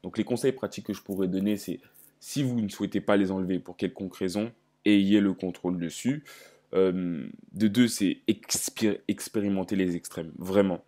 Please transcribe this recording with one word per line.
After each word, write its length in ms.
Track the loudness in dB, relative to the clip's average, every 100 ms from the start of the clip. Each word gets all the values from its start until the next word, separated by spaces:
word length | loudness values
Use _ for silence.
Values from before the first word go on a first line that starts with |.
Donc 160 | -8 -4
les 60 |
conseils 280 | -2 0 0
pratiques 360 | -2 -8 -8 -10
que 60 |
je 80 | -10
pourrais 240 | -8 -2 -2
donner, 300 | 0 0 -2
c'est 220 | -4 -10 _ -20 -20 _
si 220 | -8 -2
vous 180 | -2 0
ne 100 | -4
souhaitez 320 | -4 -4 -2
pas 160 | 2 2
les 140 | 4
enlever 280 | 0 -2 -4
pour 180 | -6 -6
quelconque 380 | -6 -6 -10 -4
raison, 360 | -4 -2 -6 -10 _ _ 4
ayez 340 | 6 6 6
le 140 | 4
contrôle 440 | 0 -6 -4 -4 -2
dessus. 460 | -4 -4 -4 -4 -6 -20 -20 _ _
Euh, 540 | 2 2 2 -4 -4 -8 -14 -14
de 160 | 0 2
deux, 200 | 4 4
c'est 340 | 4 0 0 -2
expir-, 680 | -2 -2 -6 -6 0 0 0 -4
expérimenter 680 | -6 -4 -2 0 -2 -2 0
les 200 | 0 -2
extrêmes, 360 | -8 -10 -10 -10
vraiment. 460 | 0 4 4 0